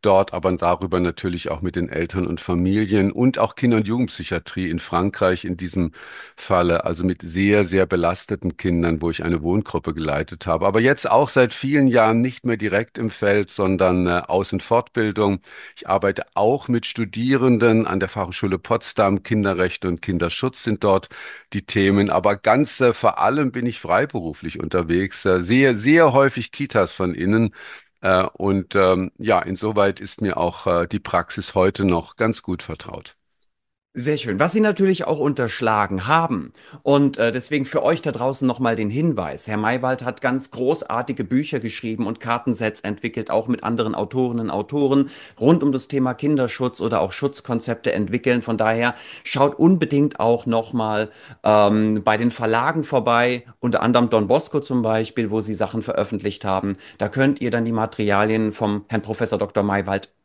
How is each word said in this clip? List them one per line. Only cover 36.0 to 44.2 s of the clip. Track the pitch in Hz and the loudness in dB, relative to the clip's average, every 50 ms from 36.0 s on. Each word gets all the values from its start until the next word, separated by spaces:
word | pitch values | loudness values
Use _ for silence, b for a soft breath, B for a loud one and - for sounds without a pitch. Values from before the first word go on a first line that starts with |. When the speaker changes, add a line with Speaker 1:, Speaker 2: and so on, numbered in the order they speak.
| 95 120 | 0 2
Speaker 2:
haben | 156 165 165 - 120 90 69 62 B B B B B B | 2 2 2 2 0 -4 -6 -8 B B B B B B
und, | _ - 143 143 143 135 139 | _ 2 4 6 4 4 2
äh, | - 117 117 | 2 0 0
deswegen | 110 127 120 - 151 143 135 | 0 -2 -4 -2 -2 -2 -2
für | - - 151 - | -2 -2 0 2
euch | 139 170 165 | 2 0 0
da | - 156 | -2 -6
draußen | 123 - 120 131 139 - 135 | -4 -2 -2 -2 -2 0 0
noch | 127 120 - | 0 0 0
mal | 131 120 113 | 0 0 0
den | 110 107 101 | 0 -2 -2
Hinweis. | 107 139 156 170 135 101 87 73 69 76 - | -2 0 0 0 0 -2 -4 -6 -8 -10 -8
Herr | - 107 | -6 -4
Maywald | 107 107 110 123 127 123 127 131 127 123 | -2 0 0 0 0 -2 -2 -2 -2 -4
hat | 123 123 - | -8 -6 -2
ganz | - 127 123 135 135 - | -2 -2 -2 -2 -6 -8
großartige | - 117 123 131 156 151 - - - 120 123 139 123 - | -6 -2 0 0 0 -2 -4 -4 -4 -4 -4 -4 -6 -6
Bücher | 120 87 123 131 151 - - 127 | -4 -2 0 -2 -2 -2 -6 -6
geschrieben | 110 110 - - - 113 110 107 117 98 | -6 -6 -8 -8 -8 -8 -6 -4 -4 -6
und | 113 - | -6 -8
Kartensets | - 117 117 120 - 131 117 - 117 110 107 - | -4 -4 -4 -2 -2 -4 -2 -2 -2 -4 -4 -4
entwickelt, | - 104 104 - - 113 - 117 107 - | -8 -8 -8 -6 -8 -8 -6 -6 -6 -2
auch | - 110 110 | -2 -2 0
mit | 127 120 - | -2 -4 -4
anderen | - 110 117 117 113 110 - | -2 -4 -2 -2 -2 -4 -4
Autorinnen | - 104 104 - 131 | -6 -6 -4 -2 -2